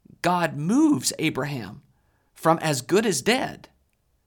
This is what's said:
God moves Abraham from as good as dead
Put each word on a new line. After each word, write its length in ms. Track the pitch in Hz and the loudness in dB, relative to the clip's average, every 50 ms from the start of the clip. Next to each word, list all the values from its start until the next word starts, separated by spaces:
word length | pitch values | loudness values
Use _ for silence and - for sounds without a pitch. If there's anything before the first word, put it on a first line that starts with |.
| _ - - _ - | _ -20 -14 _ -2
God 340 | 170 180 180 170 156 139 | 0 0 2 0 -2 -2
moves 560 | 143 147 170 220 277 320 302 202 139 - - - - | -4 -2 0 2 4 4 4 4 2 0 -4 -4 -2
Abraham 640 | 156 156 151 131 131 143 147 131 107 90 - - - _ _ _ _ _ _ _ _ _ _ | -2 -2 -2 -2 -4 -4 -6 -8 -8 -10 -14 -18 -20 _ _ _ _ _ _ _ _ _ _
from 260 | - - 160 165 165 | -2 2 2 2 2
as 200 | - 160 147 127 | 2 -2 -2 -2
good 240 | 120 - 160 202 220 | -2 0 0 2 2
as 160 | 233 175 135 | 2 -2 -2
dead 480 | 120 - 233 262 - - - - - - _ _ _ _ _ _ _ _ _ _ _ | 0 0 0 0 -2 -6 -10 -14 -20 -20 _ _ _ _ _ _ _ _ _ _ _